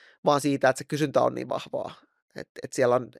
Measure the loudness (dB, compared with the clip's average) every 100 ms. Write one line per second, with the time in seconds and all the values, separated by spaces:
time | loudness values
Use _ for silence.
0 | -20 _ 2 2 2 2 2 2 -4 -4
1 | 0 2 2 0 -6 -8 -6 -8 -8 -12
2 | _ _ _ -16 -14 -12 -8 0 2 2
3 | 0 -6